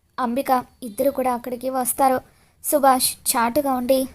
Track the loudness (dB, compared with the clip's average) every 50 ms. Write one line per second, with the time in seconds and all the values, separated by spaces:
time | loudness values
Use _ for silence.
0 | _ _ _ -6 -4 -4 -2 -2 0 0 0 0 -2 -6 _ _ -14 -8 -4 -2
1 | 0 0 0 0 0 -2 -2 -4 -6 -8 -10 -8 -6 -4 -4 -2 -2 -2 0 2
2 | 2 2 2 0 -4 -8 _ _ _ _ _ _ -2 0 2 4 4 4 4 4
3 | 2 -2 -4 -4 -4 -2 0 0 0 0 0 0 0 0 -2 0 0 2 2 2
4 | 0 -4